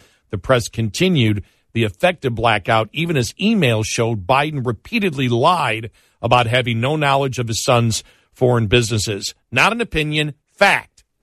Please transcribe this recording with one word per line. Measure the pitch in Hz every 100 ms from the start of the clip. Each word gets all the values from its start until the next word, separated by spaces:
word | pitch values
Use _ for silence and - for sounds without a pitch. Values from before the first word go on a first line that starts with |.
| _ _ -
The | 98
press | - 127 101
continued | - 113 - 185 165 110 104 - _ _
the | 117
effective | 107 - - 185 131
blackout, | 110 117 107 - 113 113
even | 147 170 151
as | 117
emails | - 202 226 131 110 110
showed | - 117 110 90
Biden | 131 156 147 123
repeatedly | 110 - 233 196 139 127
lied | 120 151 180 131 110 110 _ _ -
about | 120 123 113
having | 127 123 113
no | 123 156
knowledge | 143 139 139 123
of | 117
his | 107
son's | - 123 117 107 - _ _
foreign | - 127 120 107
businesses. | 123 110 110 113 101 - - -
Not | 123 175
an | 226
opinion, | 233 160 151 151 151 - _
fact. | - 202 143 - _ _ _